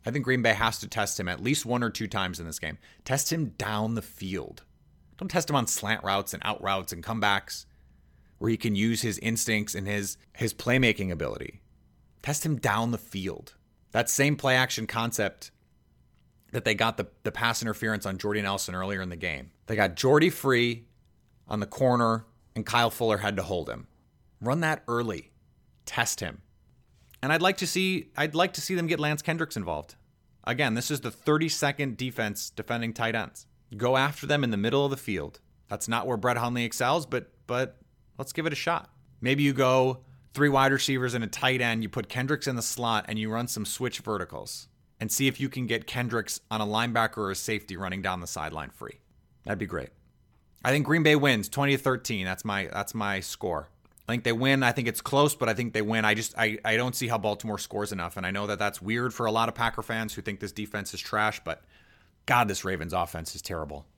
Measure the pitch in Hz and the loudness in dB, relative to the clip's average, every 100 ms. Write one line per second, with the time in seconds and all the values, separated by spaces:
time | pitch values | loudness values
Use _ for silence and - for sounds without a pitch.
0 | - 139 131 127 117 104 113 - 101 - | -2 -2 2 4 4 4 2 0 -6 -2
1 | 101 - 90 87 104 147 113 120 117 - | -2 -2 -4 -2 0 0 0 0 0 -2
2 | 107 104 92 82 82 78 80 80 - - | -2 -2 -2 -4 -8 -8 -8 -8 -16 -18
3 | - 135 - 165 135 - 101 107 110 117 | -2 -2 0 -2 -2 -4 -2 0 0 -2
4 | - - 95 92 50 - - _ _ _ | -6 -10 -6 -6 -8 -14 -20 _ _ _
5 | - - 190 185 - 147 113 - 101 110 | -20 -10 -2 -2 2 0 0 -2 -2 -2
6 | 95 98 101 - - 107 98 98 92 87 | 2 0 0 -4 -4 -2 0 -2 -2 -10
7 | 87 113 104 98 - - - - - - | -6 2 4 4 0 -14 -14 -20 -20 -20
8 | _ - - - 113 113 120 101 110 113 | _ -20 -20 -4 -2 0 2 2 2 2
9 | 120 98 113 113 - 107 104 - 98 104 | -2 -2 -2 -2 0 0 0 -4 -4 -2
10 | 98 - _ - 117 - - 127 123 107 | -4 -8 _ -4 -4 -2 0 4 4 2
11 | 95 82 65 53 - - _ _ _ _ | -2 -2 -4 -6 -10 -14 _ _ _ _
12 | _ _ - 147 160 139 117 104 117 117 | _ _ -6 -2 -2 0 2 2 0 -2
13 | - 98 95 - - _ _ _ _ - | -6 -6 -6 -6 -14 _ _ _ _ 0
14 | 120 - 139 147 139 127 127 - 110 117 | 0 4 4 4 4 4 4 0 -2 -2
15 | 117 117 101 - - _ _ _ _ _ | -2 0 -2 -2 -20 _ _ _ _ _
16 | _ _ _ _ _ - - 104 113 110 | _ _ _ _ _ -4 0 2 2 2
17 | 101 _ - - 117 113 113 104 110 107 | -8 _ -8 0 0 0 -2 -2 -2 -2
18 | 98 92 104 104 101 98 - 92 92 98 | -4 -4 -2 0 0 -2 -4 -4 -4 -4
19 | 92 85 87 71 73 _ - 110 95 82 | -4 -6 -6 -6 -10 _ -4 2 2 4
20 | 131 151 165 - 135 120 120 117 - _ | 6 6 6 2 2 4 4 0 -10 _
21 | _ _ _ _ - 107 104 - 131 123 | _ _ _ _ -6 -6 -4 2 4 4
22 | 113 113 - _ _ - 104 120 117 - | 4 2 -4 _ _ -8 0 2 2 2
23 | 117 101 104 101 90 92 71 58 - _ | 2 2 2 -2 -2 -2 -2 -8 -12 _
24 | _ _ _ _ 110 151 160 151 - 120 | _ _ _ _ -2 0 0 -2 -2 -2
25 | 117 90 - _ _ _ _ _ - - | 0 -4 -8 _ _ _ _ _ -6 0
26 | 117 - 87 - - _ _ _ _ _ | 0 0 -6 -8 -18 _ _ _ _ _
27 | _ - 135 156 180 190 170 190 190 185 | _ -6 0 4 4 2 -2 0 2 0
28 | - - 151 156 185 170 - 185 170 160 | -4 -2 0 4 2 2 -2 -2 0 0
29 | 147 151 - 160 156 - 87 76 76 - | 0 0 -2 -2 -2 -4 -4 -4 -6 -20
30 | _ _ _ _ - 123 139 113 120 147 | _ _ _ _ -4 0 2 0 -2 -4
31 | 117 - - 151 160 - 143 139 139 107 | -4 -4 2 4 2 2 0 0 -4 -2
32 | 127 120 110 104 - - - 117 113 110 | -6 -2 -4 -4 -8 -10 -4 -2 -2 -2
33 | 113 113 90 - - _ _ 107 120 131 | -2 0 -4 -10 -20 _ _ -2 2 4
34 | 139 147 147 147 127 104 110 139 139 135 | 2 -2 0 2 2 2 2 4 2 -2
35 | - 92 73 - _ _ _ 101 - 117 | -4 -4 -4 -12 _ _ _ -8 -2 0
36 | 127 117 123 120 120 123 120 - 123 160 | 0 0 2 2 0 0 -2 0 2 2
37 | 143 127 - _ - 120 131 - - _ | 0 -4 -6 _ -4 -2 -2 -6 -20 _
38 | _ - 135 - 160 143 - - - - | _ -12 -8 -4 -2 -2 -2 -2 -4 -20
39 | - - 120 139 143 135 131 131 131 127 | -20 -4 0 4 4 4 6 6 4 0
40 | - - - - 143 135 135 135 - 131 | -10 -20 -14 2 6 8 6 4 2 2
41 | 123 120 110 - 131 131 120 113 107 - | 0 0 -4 0 2 2 2 0 -2 -6
42 | 104 127 131 147 - 123 110 - 120 110 | -4 -4 0 0 0 -2 -4 -2 0 0
43 | - 110 110 110 120 - 101 - 127 - | 0 -4 -2 -2 -4 -4 -6 -4 -4 -4
44 | - 104 87 64 - - - _ _ _ | -4 -4 -4 -8 -10 -12 -14 _ _ _
45 | 110 - 135 127 131 131 123 117 - 127 | -4 2 2 2 -4 -4 -2 -2 -2 -4
46 | 120 117 107 - _ 110 104 107 120 117 | -2 -2 -4 -8 _ -4 0 0 0 2
47 | 110 - 101 95 - 107 - 87 92 95 | 0 0 -4 -4 -2 -4 -4 -8 -6 -4
48 | 95 92 85 - 78 78 67 - 57 - | -4 -4 -6 -6 -6 -6 -10 -12 -16 -16
49 | _ _ _ _ - 101 92 87 64 _ | _ _ _ _ -6 -4 -4 -6 -8 _
50 | _ _ _ _ _ _ 131 143 139 165 | _ _ _ _ _ _ 2 2 4 4
51 | 151 151 143 117 98 - 139 135 135 127 | 6 6 6 4 0 0 2 2 2 0
52 | - 110 92 92 107 101 92 - 101 113 | -2 -2 -2 -4 -2 -2 -2 -4 -4 -2
53 | 101 95 - - 95 78 73 _ _ - | -2 -2 -4 -6 -4 -4 -6 _ _ -16
54 | - 120 117 113 131 135 123 127 117 110 | -4 -2 0 2 4 4 4 2 -2 -4
55 | - 139 147 - 117 107 120 110 107 113 | 0 4 4 4 0 0 0 0 2 2
56 | 107 107 107 - 110 107 110 110 123 120 | 4 2 0 0 0 0 0 2 0 -2
57 | 123 113 104 104 110 101 - 101 104 98 | -2 0 0 -2 -4 -6 -4 -4 -4 -4
58 | 85 98 92 98 104 101 104 - 92 117 | -6 -4 -4 -4 -2 0 -2 -2 -4 -2
59 | 127 - 117 110 113 113 117 - - 113 | -2 -2 0 2 0 0 -2 -2 -4 -4
60 | 110 - 101 98 101 - 104 104 98 92 | -4 -6 -8 -6 -8 -8 -6 -6 -6 -10
61 | - 107 107 - 82 80 _ _ _ _ | -4 0 0 0 -8 -8 _ _ _ _
62 | _ _ - 123 104 95 95 92 82 90 | _ _ 2 4 4 0 -2 -4 -2 -2
63 | 87 82 78 - - 82 76 73 - | -2 -4 -8 -10 -8 -6 -6 -10 -14